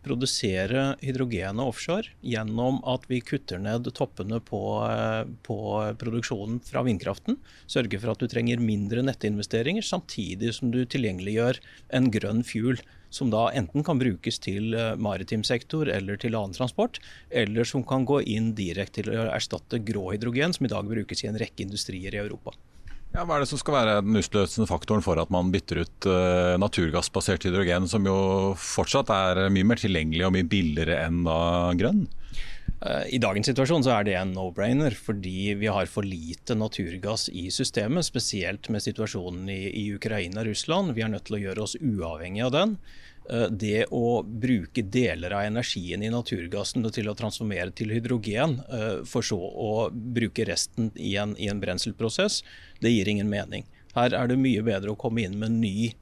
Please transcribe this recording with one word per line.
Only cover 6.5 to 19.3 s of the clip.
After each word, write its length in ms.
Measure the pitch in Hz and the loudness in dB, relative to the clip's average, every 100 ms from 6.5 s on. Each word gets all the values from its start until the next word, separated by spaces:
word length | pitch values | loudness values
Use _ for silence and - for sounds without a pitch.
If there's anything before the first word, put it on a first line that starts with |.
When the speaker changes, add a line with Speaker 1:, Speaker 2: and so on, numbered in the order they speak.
| 120 | -6
Speaker 1:
fra 180 | - 127 | -4 -2
vindkraften, 540 | 127 101 - 98 - 277 - - - | 0 0 -2 -4 -4 -6 -6 -20 -4
sørger 320 | 135 113 98 | -2 0 -2
for 100 | 113 | -2
at 80 | 107 | -2
du 80 | 120 | -2
trenger 300 | 120 117 120 | 0 0 2
mindre 480 | 113 104 101 117 | 2 2 0 0
nettinvesteringer, 800 | 131 - 107 104 101 113 123 208 | -2 0 -2 -2 -2 0 0 -2
samtidig 680 | - - - - 98 95 117 | -2 -4 -4 -6 -6 -2 -4
som 180 | 113 123 | -2 0
du 120 | 123 | 0
tilgjengeliggjør 760 | 123 143 110 92 95 110 123 - - - - | 0 0 -2 -2 -2 2 2 0 -8 -20 -2
en 200 | 127 131 | 2 4
grønn 320 | 104 101 110 | 2 0 0
fuel, 380 | 120 113 120 123 - - - | 0 -2 0 -2 -6 -20 -14
som 160 | - 131 | -2 2
da 220 | 107 117 | 4 4
enten 340 | 139 92 139 | 2 0 -2
kan 140 | 151 139 | 2 2
brukes 420 | 127 90 117 - | 2 0 -4 -4
til, 340 | - 98 110 | -4 -4 -2
eh, 220 | 113 113 107 | 0 -2 -2
maritim 480 | 107 95 95 110 | -2 -2 -2 -2
sektor 420 | 104 120 - 156 151 | 0 -2 -2 -2 0
eller 300 | 101 98 101 | 0 -2 -4
til 160 | 120 | -2
annen 240 | 110 98 90 | -2 -4 -2
transport, 420 | 127 - 240 - - - - | -2 0 0 -2 -16 -20 -4
eller 320 | 123 104 110 | 0 0 0
som 220 | 120 135 | 0 -2
kan 220 | 117 135 123 | 0 0 2
gå 160 | 143 - | 2 2
inn 280 | 110 113 | 0 0
direkte 500 | 107 92 85 98 - | 0 -4 -2 -4 -4
til 80 | 104 | -2
å 180 | 110 110 | -2 0